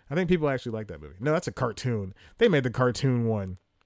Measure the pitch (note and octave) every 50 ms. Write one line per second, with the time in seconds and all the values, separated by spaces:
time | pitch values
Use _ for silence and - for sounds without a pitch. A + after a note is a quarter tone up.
0 | _ _ C#3 E3 F#3 D#3+ F#3 F3 D3+ C#3+ C3+ B2+ - B2 A2 A2 G#2+ G#2 F2 D2+
1 | D2+ D2 D#2 F2+ A2 D3 D3+ E3 - - F#2+ - C3 A#2+ G#2 - - C3 A#2+ A2
2 | G2 F#2 F#2+ _ - - - _ A3+ A#3+ F3+ D3 B2+ B2+ A2 - B2+ B2 A#2 -
3 | - C3+ B2+ A#2+ A#2 A2+ A2+ G#2+ G2 F#2 F#2 - _ _ _ _ _